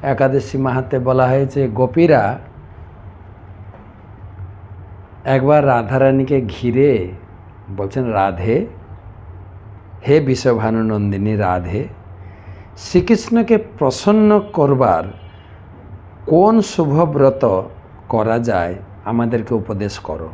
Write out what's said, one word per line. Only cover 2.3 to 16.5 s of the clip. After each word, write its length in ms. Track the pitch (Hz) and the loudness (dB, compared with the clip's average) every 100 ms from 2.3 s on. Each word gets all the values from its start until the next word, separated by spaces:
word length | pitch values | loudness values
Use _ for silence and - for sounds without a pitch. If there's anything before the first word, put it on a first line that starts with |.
| 123 - - - - - - - - - - - - - - - - - - - - - - - - - - - - | -4 -12 -20 -20 -20 -20 -20 -20 -20 -20 -20 -20 -20 -20 -20 -20 -20 -20 -20 -20 -16 -16 -16 -18 -20 -18 -20 -20 -12
একবার 420 | - 135 131 151 143 | -2 0 4 4 4
রাধারানীকে 760 | 123 110 131 135 135 131 139 | 2 0 0 2 2 2 0
ঘিরে 680 | 113 85 123 120 143 117 92 98 - - - - - 98 | -2 -4 -2 2 2 2 -2 -10 -20 -20 -20 -20 -16 -8
বলছেন, 280 | 98 135 123 | -6 -4 -2
"রাধে, 600 | 104 98 87 95 127 226 - - - - - - - - - - - - - - | 0 0 -2 -2 -2 -2 -12 -20 -20 -20 -20 -20 -20 -20 -20 -20 -20 -20 -10 2
হে 120 | 151 | 2
বিষভানুনন্দিনী 1160 | 135 127 131 113 110 113 110 107 101 98 104 107 | 4 0 2 2 0 0 0 0 -2 -2 -2 0
রাধে, 520 | 95 90 87 101 160 - - - - - - - - - | 0 0 -2 -6 -6 -12 -20 -20 -20 -20 -20 -20 -20 -18
শ্রীকৃষ্ণকে 800 | - 180 180 226 - 233 233 220 | -2 -2 2 0 2 0 2 2
প্রসন্ন 840 | - - 139 131 - 214 214 208 202 | 0 -2 -2 0 2 4 6 4 2
করবার 500 | - 143 131 120 82 87 - - - - - - - - - - - - | 0 2 4 2 2 -2 -12 -20 -20 -20 -20 -20 -20 -20 -20 -20 -16 2
কোন 360 | 156 202 | 4 6